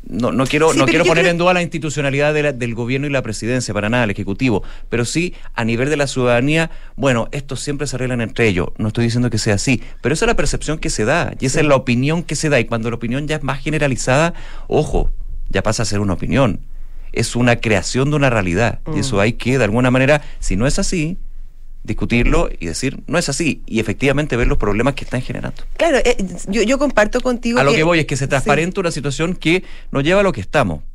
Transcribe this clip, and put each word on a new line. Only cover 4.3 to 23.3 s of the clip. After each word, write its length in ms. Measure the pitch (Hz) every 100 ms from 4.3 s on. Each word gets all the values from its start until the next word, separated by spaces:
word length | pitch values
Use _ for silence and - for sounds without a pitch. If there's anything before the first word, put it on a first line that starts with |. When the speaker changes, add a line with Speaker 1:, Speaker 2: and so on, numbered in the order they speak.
| 98 131 101 - - -
Speaker 1:
pero 160 | 117 120
sí 300 | 160 175 - -
a 100 | -
nivel 280 | 113 113 139
de 40 | 151
la 120 | 139
ciudadanía, 640 | 135 123 120 135 160 160 - - -
bueno, 320 | 135 117 110
estos 280 | 147 139 131
siempre 260 | - 135 143
se 120 | 127
arreglan 220 | 127 123
entre 280 | 110 - 117
ellos. 220 | 87 80 -
No 80 | 107
estoy 180 | 110 117
diciendo 240 | 120 123
que 80 | 110
sea 160 | - 98
así, 260 | - 123 - -
pero 120 | -
esa 120 | 156 226
es 20 |
la 80 | 220
percepción 440 | - - - 156
que 100 | 160
se 160 | - 107
da, 280 | 165 139 104
y 60 | 131
esa 140 | 151
Speaker 2:
Sí. 60 | 156
Speaker 1:
es 20 |
la 80 | 135
opinión 480 | - 120 135 170
que 120 | 170 156
se 140 | 156
da, 100 | 143
y 60 | 151
cuando 240 | 117 117
la 60 | 117
opinión 320 | 117 131 147
ya 80 | 156
es 80 |
más 160 | 139 135
generalizada, 720 | 156 156 143 127 - 131 165 - - - -
ojo, 440 | 135 156 - - - - - -
ya 120 | 95
pasa 220 | 104 110
a 20 | 110
ser 140 | 101
una 140 | 101
opinión, 480 | - 117 127 131 - - - - - -
es 240 | - 120 117
una 220 | 123 113
creación 520 | 113 101 - 123 135
de 60 | 147
una 160 | 139
realidad, 480 | 113 90 87 117 - -
y 40 | 156
Speaker 2:
Mm. 40 |
Speaker 1:
eso 180 | - 101
hay 120 | 107
que, 260 | 117 113 131
de 60 | 107
alguna 260 | 113 127
manera, 320 | 127 131 151 - -
si 160 | - 95
no 100 | 127
es 140 | 170
así, 380 | 196 180 156 190 - - - - - -
discutirlo 640 | - 107 101 120 127 151 - -
y 80 | 82
decir, 320 | - 131 - -
"No 100 | 151
es 100 |
así", 360 | 170